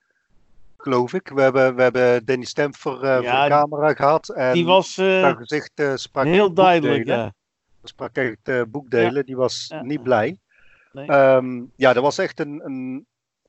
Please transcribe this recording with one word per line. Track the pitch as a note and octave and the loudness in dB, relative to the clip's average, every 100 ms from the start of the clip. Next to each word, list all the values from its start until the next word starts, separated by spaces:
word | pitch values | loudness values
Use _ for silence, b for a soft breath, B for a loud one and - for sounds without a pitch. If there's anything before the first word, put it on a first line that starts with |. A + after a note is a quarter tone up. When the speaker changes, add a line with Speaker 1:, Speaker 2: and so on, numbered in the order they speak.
| _ _ _ _ _ - - - | _ _ _ _ _ -20 -20 -12
Speaker 1:
Geloof | C#3+ B2 B2 | -2 0 0
ik. | F#3 - | -4 -6
We | C#3 | 0
hebben, | C3+ C3 C3 B2 | 2 4 2 2
we | |
hebben | B2+ B2 B2 B2 A2+ | 2 4 2 2 0
Danny | B2+ A#2 | -4 -4
Stemfer, | - D3 C3 D3+ B2+ | -4 -4 -4 -8 -4
eh, | C3+ C3 | -2 0
Speaker 2:
Ja, | A#2+ C3 | 0 0
Speaker 1:
voor | |
de | C#3+ | 2
camera | D3 D3 D3+ D3+ | 2 2 0 0
gehad. | B2+ C#3 D#3 - | 2 2 0 -2
En | - B2+ | -4 0
Speaker 2:
die | E3+ E3+ | 0 4
was, | F#3 F3+ - | 2 2 -2
eh, | F#3+ F#3 | 0 2
Speaker 1:
zijn | F3+ E3+ | 2 0
gezicht, | A#2 D3+ - - | -4 -8 -6 -6
eh, | C#3+ C3 | -4 -4
sprak | - C#3+ C#3+ | -6 -4 0
Speaker 2:
heel | F#3 G3+ | 2 2
duidelijk, | E3+ F#3 E3+ D3 A2+ | 4 4 4 2 -2
Speaker 1:
boekdelen. | A2+ B2 G#2+ | -2 -4 -4
Speaker 2:
ja. | - _ _ _ _ | -12 _ _ _ _
Speaker 1:
Sprak | - - B2 C#3+ | -20 -14 -10 -4
echt, | B2 G#2 | -4 -4
eh, | - B2+ A#2 | -4 -4 -4
boekdelen. | C#3 B2+ A#2+ A2+ C#3 | -8 -4 0 0 0
Speaker 2:
Ja. | |
Speaker 1:
Die | C3 B2+ | -4 -2
was | B2+ - - | -4 -4 -12
Speaker 2:
Ja. | D#3 | -12
Speaker 1:
niet | B2 D3 | -8 -6
blij. | B2 A#2 A2 F#3+ _ b b b b | 0 0 0 -6 _ b b b b
Speaker 2:
Nee. | C#3 D3 | -14 0
Speaker 1:
Ehm, | C#3 C3+ C3 B2+ B2 B2+ - | 4 6 4 2 -6 -12 0
ja, | C3 | 2
dat | B2 | 4
was | C#3 - | 2 0
echt | F#3 - | -4 -6
een, | D3 D3+ D#3 | -8 -10 -12
een, | C3 B2+ C3 - _ _ _ | -10 -10 -12 -16 _ _ _